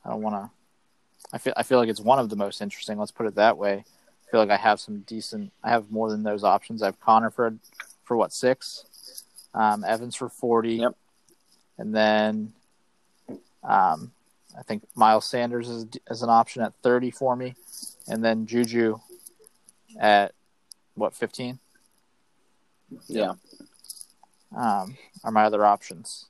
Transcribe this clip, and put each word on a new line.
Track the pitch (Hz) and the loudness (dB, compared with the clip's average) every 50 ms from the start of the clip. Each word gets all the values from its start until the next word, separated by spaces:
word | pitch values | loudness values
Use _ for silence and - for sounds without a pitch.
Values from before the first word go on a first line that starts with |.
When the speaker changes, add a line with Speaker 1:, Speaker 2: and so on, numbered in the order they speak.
| _ | _
Speaker 1:
I | - | -8
don't | 120 110 | -8 -6
wanna, | 107 110 104 101 98 113 _ _ _ _ _ _ _ _ _ _ _ _ _ _ - - | -4 -4 -6 -6 -8 -10 _ _ _ _ _ _ _ _ _ _ _ _ _ _ -20 -14
I | - 123 | -14 -6
feel, | - 139 - | -6 -4 -2
I | - - | -2 -2
feel | - 131 123 | 2 4 2
like | 120 113 | 4 2
it's | 110 101 | -2 -4
one | 104 110 131 139 | 2 2 2 2
of | 127 107 | 2 -2
the | 110 | -2
most | 104 101 101 98 - | -4 -4 -4 -4 -8
interesting. | 104 101 - - - - 107 104 | -10 -10 -10 -12 -10 -10 -8 -8
Let's | 104 104 | -8 -8
put | - - 117 110 | -6 -6 -6 -4
it | 95 | 2
that | 104 104 113 110 76 | 4 4 4 4 4
way. | 98 104 98 98 - _ _ _ _ _ _ _ _ _ | 0 -2 -2 -4 -6 _ _ _ _ _ _ _ _ _
I | |
feel | - 113 | 2 2
like | 110 98 | 4 4
I | 104 95 | 2 2
have | 107 113 104 101 | 4 2 2 2
some | - - 107 104 | -2 -12 -12 -12
decent, | 98 - 117 110 104 - - 107 104 98 _ _ - | -12 -12 -12 -12 -12 -10 -10 -10 -12 -12 _ _ -4
I | 110 | 0
have | 117 117 107 104 | 0 0 0 -2
more | 110 107 110 110 | -4 -2 -2 -2
than | 107 107 107 | -2 -2 -2
those | 107 104 104 101 | -4 -4 0 2
options. | 101 95 101 - - 117 110 | 2 2 2 0 -4 -8 -2
I | 107 98 | -2 -2
have | 95 _ | -2 _
Connor | - - 113 113 113 110 | 4 6 6 6 6 2
for, | - - 120 113 113 110 _ _ _ _ - - - _ _ | -2 0 -2 -2 -2 -6 _ _ _ _ -20 -20 -20 _ _
for | _ 123 117 | _ 0 0
what, | 104 87 - | 0 0 -2
six? | - - 123 131 _ - - - - - _ _ - - - - - - _ _ - - _ _ | -2 0 0 0 _ -4 -16 -16 -18 -20 _ _ -20 -20 -20 -20 -20 -20 _ _ -20 -20 _ _
Um, | 110 110 107 107 107 104 | 2 2 2 2 0 0
Evans | 90 113 113 120 120 120 | -2 -2 -2 -2 -8 -10
for | - 131 117 | -8 -10 -10
forty. | - - - 120 117 117 113 117 113 113 | -10 -6 -2 2 2 2 2 0 -2 0
Speaker 2:
Yep. | 117 - - _ _ _ _ _ _ _ _ _ _ _ _ _ _ _ _ - | 0 -2 -2 _ _ _ _ _ _ _ _ _ _ _ _ _ _ _ _ -12
Speaker 1:
And | 113 107 107 | -10 -4 0
then, | 110 107 107 107 107 107 107 107 107 107 113 - _ _ _ _ _ _ _ _ _ _ _ _ _ _ - - - _ _ _ _ - | 2 2 4 4 4 2 2 0 -4 -6 -8 -12 _ _ _ _ _ _ _ _ _ _ _ _ _ _ -18 -18 -18 _ _ _ _ -4
um, | - - 98 92 92 80 80 82 123 _ _ _ _ _ _ _ _ _ - | 0 2 2 4 2 0 -2 -6 -16 _ _ _ _ _ _ _ _ _ -20
I | 123 | -10
think | _ 113 104 - _ _ | _ -8 -8 -8 _ _
Miles | - 110 110 110 110 - - | 4 6 6 6 4 2 0
Sanders | - 123 120 120 120 120 113 120 | -4 -4 -2 -2 -4 -6 -6 -6
is, | 120 117 113 110 - - _ - | -10 -10 -12 -12 -14 -18 _ -12
is | 117 113 120 | -10 -6 0
an | 117 | 4
option | 117 117 120 - - 131 113 | 4 4 4 2 -2 -6 -6
at | 104 - _ | -6 -6 _
thirty | _ 123 123 123 127 123 | _ 2 2 2 2 -2
for | 120 - 135 131 123 | -6 -4 -2 -2 -2
me. | 120 127 127 123 _ _ - - - - - - _ - - | -2 -6 -10 -12 _ _ -20 -18 -18 -18 -18 -18 _ -12 -8
And | - 113 113 | -6 -2 0
then | 113 113 113 110 107 | 0 0 0 -4 -2
Juju | 117 120 120 113 113 120 117 110 110 107 _ _ - - _ - _ _ _ _ _ _ _ _ _ _ _ _ 226 214 | 0 0 0 0 0 0 0 0 0 -4 _ _ -20 -20 _ -20 _ _ _ _ _ _ _ _ _ _ _ _ -10 0
at, | - 107 104 101 101 95 _ _ _ _ _ _ _ _ - _ _ _ _ | 2 4 6 6 4 2 _ _ _ _ _ _ _ _ -20 _ _ _ _
what, | - 107 92 - | -6 -6 -6 -4
fifteen? | - - 110 - - 127 123 127 131 _ _ _ _ _ _ _ _ _ _ _ _ _ _ _ _ _ _ _ _ _ _ _ _ _ _ - - _ _ | -6 -8 -8 -8 -8 -10 -10 -10 -12 _ _ _ _ _ _ _ _ _ _ _ _ _ _ _ _ _ _ _ _ _ _ _ _ _ _ -20 -20 _ _
Speaker 2:
Yeah. | - 110 104 92 - - _ _ - - - _ _ _ _ - - - - _ _ _ _ _ _ _ _ _ - | -4 -2 -2 -2 -2 -8 _ _ -20 -20 -20 _ _ _ _ -20 -20 -20 -20 _ _ _ _ _ _ _ _ _ -10
Speaker 1:
Um, | 113 123 117 101 101 92 95 131 - - _ _ - _ | -4 -2 -2 -2 -2 -4 -6 -12 -20 -20 _ _ -12 _
are | 113 | -2
my | 110 110 107 | 2 2 2
other | 107 104 104 107 | 4 2 4 4
options. | 104 101 101 - - 98 82 - - - - - _ | 4 4 2 -2 -14 -18 -16 -16 -16 -16 -18 -18 _